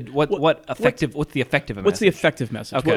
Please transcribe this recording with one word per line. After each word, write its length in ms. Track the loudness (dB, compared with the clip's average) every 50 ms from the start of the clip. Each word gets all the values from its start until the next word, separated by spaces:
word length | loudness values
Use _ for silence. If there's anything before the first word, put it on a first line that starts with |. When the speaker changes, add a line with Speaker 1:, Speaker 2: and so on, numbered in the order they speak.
| -4 -2
Speaker 1:
what, 180 | 0 0 0 2
Speaker 2:
what, 100 | 2 2
Speaker 1:
what 160 | 2 2 2 0 -2 -10
Speaker 2:
what, 100 | -4 0
Speaker 1:
effective, 360 | 0 0 0 0 -2 -4 -2
what's 180 | -4 -6 -4 -2
the 80 | -4
effective 360 | -2 0 -2 -2 -2 -4 -6 -2 0
Speaker 2:
what's 160 | 0 2 4
the 60 | 2
Speaker 1:
message? 120 | 2 2 2
Speaker 2:
effective 320 | 0 0 0 0 -4 -6
message? 260 | -6 -8 -8 -6 -4 -2
Speaker 1:
Okay. 140 | 0 0 2